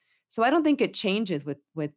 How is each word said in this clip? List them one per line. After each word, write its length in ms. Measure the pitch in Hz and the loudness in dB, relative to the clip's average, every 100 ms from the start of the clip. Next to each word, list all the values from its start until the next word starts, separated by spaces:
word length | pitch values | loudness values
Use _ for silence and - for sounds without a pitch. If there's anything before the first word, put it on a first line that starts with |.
| _ _ _ | _ _ _
So 120 | - | 0
I 60 | 233 | 2
don't 160 | 330 | 4
think 160 | 302 294 | 2 2
it 140 | 196 | 0
changes 500 | - 202 202 208 151 | 0 -2 0 -2 -4
with, 140 | 143 143 _ | -6 -10 _
with 160 | 156 151 | -8 -8